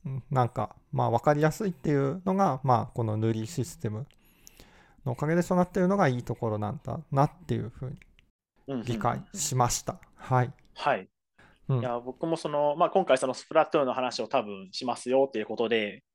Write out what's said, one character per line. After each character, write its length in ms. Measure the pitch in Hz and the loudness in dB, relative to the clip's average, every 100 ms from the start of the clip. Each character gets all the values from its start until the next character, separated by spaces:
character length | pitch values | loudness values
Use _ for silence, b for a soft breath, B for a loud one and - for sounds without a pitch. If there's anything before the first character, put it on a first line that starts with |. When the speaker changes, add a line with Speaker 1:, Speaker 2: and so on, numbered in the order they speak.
Speaker 1:
う 40 | 143 | -8
ん、 140 | 131 - | -10 -2
な 140 | 131 | 2
ん 40 | 120 | 2
か、 260 | - 107 - _ | 0 -6 -10 _
ま 120 | 135 | -2
あ、 60 | 120 | 2
わ 100 | 113 | 2
か 140 | - | 4
り 60 | 147 | 4
や 120 | 156 | 2
す 140 | 151 208 | 2 -4
い 40 | |
っ 20 | |
て 180 | 175 - | -2 0
い 40 | 143 | 2
う 260 | 139 175 | 0 -2
の 100 | 185 | -2
が、 260 | 190 190 135 | 2 2 2
ま 180 | 139 117 | 2 2
あ、 40 | 113 | 2
こ 180 | - | -2
の 120 | 113 107 | -2 0
塗 160 | 110 | 0
り 140 | 110 110 | 0 -4
シ 180 | - | -6
ス 120 | 120 - | -6 -6
テ 140 | 113 | -8
ム 160 | 107 143 b b b b b b b b b | -6 -10 b b b b b b b b b
の 80 | - | -8
お 40 | 123 | -4
か 100 | 151 | 0
げ 80 | |
で 80 | 170 | 0
そ 120 | 170 | 2
う 40 | 180 | 2
な 60 | |
っ 60 | 180 | 2
て 100 | 196 | 2
る 80 | 180 | 2
の 80 | 202 | 4
が 120 | 160 | 2
い 100 | 123 | 2
い 40 | |
と 120 | - | -6
こ 160 | 120 117 | -4 -4
ろ 80 | 107 | -2
な 120 | 104 | -4
ん 100 | - | -6
だ 180 | - 139 - | -8 -10 -2
な 120 | 139 | 2
っ 60 | 143 - - | 2 0 -4
て 80 | |
い 40 | 117 | -4
う 100 | 110 | -4
ふ 160 | - 131 | -10 -12
う 40 | |
に 60 | 165 - _ _ _ _ _ - | -12 -18 _ _ _ _ _ -8
Speaker 2:
う 20 | |
ん 40 | |
う 20 | 135 | -8
ん 20 | |
う 0 | |
ん 0 | |
う 40 | |
ん。 20 | 113 | -4
Speaker 1:
理 120 | 113 | -2
解 240 | 117 123 - | -2 -4 -8
し 200 | 196 - | -8 -4
ま 140 | 127 120 | 2 2
し 140 | - | 0
た。 180 | - - - _ | -6 -10 -16 _
は 260 | - 127 | 0 2
い。 80 | 123 - _ | 2 -6 _
Speaker 2:
は 220 | - 147 113 | -4 -2 -2
い。 120 | 92 _ _ _ b b - | -4 _ _ _ b b -4
Speaker 1:
う 60 | 131 | -2
ん。 40 | |
Speaker 2:
い 20 | |
や、 160 | 123 120 | -2 -6
僕 260 | 123 127 165 | -8 -6 -4
も 100 | 160 | -2
そ 120 | 165 | -2
の、 260 | 147 147 147 | 0 0 2
ま 100 | 170 | 2
あ、 40 | |
今 140 | 196 | 2
回 140 | 180 131 | 4 4
そ 80 | 131 | 2
の 80 | |
ス 120 | 123 - | -4 2
プ 80 | |
ラ 120 | 156 151 | 2 4
ト 120 | 160 | 4
ゥ 20 | |
ー 20 | |
ン 20 | 131 | 2
の 80 | |
話 280 | 120 127 - | 0 -2 -4
を 60 | 110 | -2
多 140 | 135 | -2
分 260 | 104 98 95 | -2 -10 -12
し 120 | - | -8
ま 120 | 127 113 | -4 -4
す 140 | 123 | 2
よ 160 | 131 135 | 2 2
っ 20 | |
て 80 | 113 | 0
い 40 | |
う 40 | 107 | -6
こ 100 | 110 | -4
と 120 | 113 | 0
で 340 | 113 104 92 _ | 0 -2 -8 _